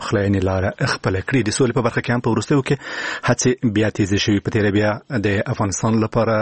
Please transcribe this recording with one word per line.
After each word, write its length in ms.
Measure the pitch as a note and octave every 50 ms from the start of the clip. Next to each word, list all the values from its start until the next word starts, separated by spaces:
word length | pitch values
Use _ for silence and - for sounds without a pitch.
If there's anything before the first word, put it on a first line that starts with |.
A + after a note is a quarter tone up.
پخلاینې 400 | - - A#2+ G#2 G2 G2+ G2+ F#2+ F2+ F#2+
لاره 200 | F#2+ F#2+ F#2 G#2 - - - B2 -
خپله 240 | - - A2+ F#2+ F#2+
کړي. 220 | - - - C3 G#2
د 60 | G#2+ -
سولې 160 | - C#3 A#2 A2
په 40 | C3+ A2+
برخه 140 | A#2 - B2
کې 100 | - - A#2+
هم 60 | A#2+
په 80 | - A#2+ A2
وروستیو 280 | G#2+ - - D3+ C#3 C3
کې 80 | - - - - - - - - - - - - -
هڅې 220 | A#2+ - - B2 B2+ - - A#2 G2
بیا 120 | G#2+ A2 G#2
تیزې 280 | - - G#2+ F#2 G2+ F#2+ -
شوي. 140 | - G#2 G2
په 100 | - - -
تېره 160 | A2 G2+ G#2 F#2+
بیا 140 | G#2 G#2+ G#2+ G#2 - - - D3 A#2 G2
د 0 | G#2+ G2 G2+ - - B2
افغانستان 460 | - A2 G2 F#2 - - A2+ A2 A2+ A2
لپاره 300 | A2 - A#2+ A2 A2 A2+ G#2+